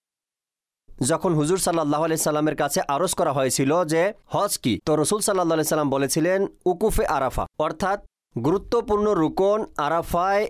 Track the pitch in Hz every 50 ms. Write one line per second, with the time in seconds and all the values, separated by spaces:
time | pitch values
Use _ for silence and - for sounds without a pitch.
0 | _ _ _ _ _ _ _ _ _ _ _ _ _ _ _ _ _ - - -
1 | 127 123 160 156 - 185 165 156 147 151 185 185 - 190 170 165 156 147 151 151
2 | 160 160 156 156 - 165 151 151 151 156 143 - 151 143 - - - - 139 143
3 | 180 180 - - 175 156 131 143 135 127 - - 139 135 151 175 180 151 156 160
4 | 175 202 214 - _ - - 156 196 202 - - - 131 104 - - 165 151 156
5 | 147 - 208 214 196 226 196 185 175 165 165 180 - - 170 156 147 139 131 135
6 | 139 131 - 165 151 175 185 196 202 - - - - 180 180 175 208 214 - 214
7 | 220 - 156 139 135 123 - - 98 - _ - 151 160 156 156 202 185 202 202
8 | - - _ _ _ _ - - 113 147 180 196 - - 240 233 220 156 208 208
9 | 208 214 208 170 156 151 156 - 190 196 208 220 190 - - - 147 147 160 170
10 | 156 - - 170 180 190 202 202 214